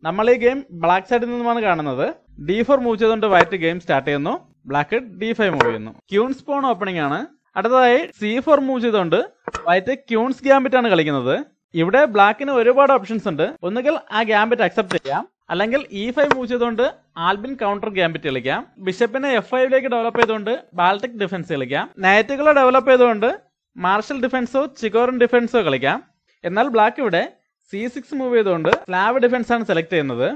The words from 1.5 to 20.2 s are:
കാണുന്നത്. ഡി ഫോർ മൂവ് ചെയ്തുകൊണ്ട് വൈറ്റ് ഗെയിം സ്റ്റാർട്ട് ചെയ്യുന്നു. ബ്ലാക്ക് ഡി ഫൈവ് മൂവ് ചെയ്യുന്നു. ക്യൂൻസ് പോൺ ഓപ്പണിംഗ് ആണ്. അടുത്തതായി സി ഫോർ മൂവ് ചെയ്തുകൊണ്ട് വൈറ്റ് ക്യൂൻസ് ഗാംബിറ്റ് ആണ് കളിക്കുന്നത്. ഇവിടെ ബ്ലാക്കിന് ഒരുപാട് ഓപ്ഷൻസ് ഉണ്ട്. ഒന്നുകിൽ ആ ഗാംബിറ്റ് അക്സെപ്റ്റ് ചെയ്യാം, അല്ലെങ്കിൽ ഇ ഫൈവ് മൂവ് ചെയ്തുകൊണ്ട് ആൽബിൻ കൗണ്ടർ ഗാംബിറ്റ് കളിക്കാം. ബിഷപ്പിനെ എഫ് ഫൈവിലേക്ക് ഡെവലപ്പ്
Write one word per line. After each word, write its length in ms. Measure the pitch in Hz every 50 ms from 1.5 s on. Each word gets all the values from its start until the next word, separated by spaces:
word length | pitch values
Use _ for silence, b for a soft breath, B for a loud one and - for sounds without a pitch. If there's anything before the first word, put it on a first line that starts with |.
| 233 233 220 202
കാണുന്നത്. 380 | 175 160 151 143 131 127 156 240 330 _ _ _ - - 147 151
ഡി 120 | 190 220 233 240
ഫോർ 100 | 285 262 247
മൂവ് 120 | 240 226 196
ചെയ്തുകൊണ്ട് 260 | 226 220 226 220 220 214 190
വൈറ്റ് 260 | 175 175 170 202 185 160
ഗെയിം 160 | 165 170 180 -
സ്റ്റാർട്ട് 240 | - 160 135 131 151
ചെയ്യുന്നു. 240 | 143 143 143 170 254 349 _ _ _ _ _ -
ബ്ലാക്ക് 260 | 135 143 147 - 208 233 254 233 180 180
ഡി 80 | 208 226 233 -
ഫൈവ് 160 | 214 190 160 139
മൂവ് 100 | 120 123
ചെയ്യുന്നു. 240 | 113 107 107 110 - - _ _
ക്യൂൻസ് 320 | 190 202 226 262 269 262 - -
പോൺ 160 | 285 277 269 262
ഓപ്പണിംഗ് 300 | 233 185 208 190 185 170 151 139
ആണ്. 120 | 143 180 254 349 _ _ _ _ _ -
അടുത്തതായി 420 | 196 233 254 262 254 247 240 277 339 - - _
സി 100 | 214 208 220 254 269
ഫോർ 140 | 320 302 285 269
മൂവ് 160 | 262 262 247 226
ചെയ്തുകൊണ്ട് 320 | 240 214 208 180 165 160 202 320 415 _ _ _ - - - - 170
വൈറ്റ് 260 | 175 190 185 240 269 269 _ _
ക്യൂൻസ് 340 | 233 220 226 262 254 - - 269
ഗാംബിറ്റ് 280 | 269 269 254 269 254 254
ആണ് 80 | 240 233
കളിക്കുന്നത്. 400 | 190 170 156 151 143 135 120 127 147 233 294 _ _ _ _ _ - 165
ഇവിടെ 200 | 165 175 196 262 302 269 208
ബ്ലാക്കിന് 380 | 208 196 202 220 - 285 277 277 247
ഒരുപാട് 320 | 226 240 254 269 277 269 277
ഓപ്ഷൻസ് 300 | 254 196 185 226 214 - 208
ഉണ്ട്. 140 | 165 143 165 214 311 - -
ഒന്നുകിൽ 280 | 175 208 240 247 285 320 - - - 214 214
ആ 20 | 233 214
ഗാംബിറ്റ് 340 | 220 208 214 233 240 226 220
അക്സെപ്റ്റ് 320 | 175 - - 214 180 - 170
ചെയ്യാം, 240 | _ 139 139 175 247 - _ _ _ _
അല്ലെങ്കിൽ 280 | 170 175 202 226 240 285 285 - - 196
ഇ 40 | 208 240 247
ഫൈവ് 140 | 294 285 294 277
മൂവ് 120 | 262 254 214
ചെയ്തുകൊണ്ട് 340 | 247 240 240 240 226 214 247 302 - _ _ _ _ - 165
ആൽബിൻ 260 | 180 196 202 208 254 269 -
കൗണ്ടർ 280 | 226 202 202 202 202 214 202 185
ഗാംബിറ്റ് 300 | 180 165 160 156 147 151
കളിക്കാം. 320 | 131 131 117 131 147 208 285 _ _ - 190
ബിഷപ്പിനെ 440 | 185 180 - 233 240 214 269 269 285 262 220
എഫ് 120 | 190 -
ഫൈവിലേക്ക് 380 | 247 254 254 262 254 262 254 269 247
ഡെവലപ്പ് 260 | 233 226 233 214 233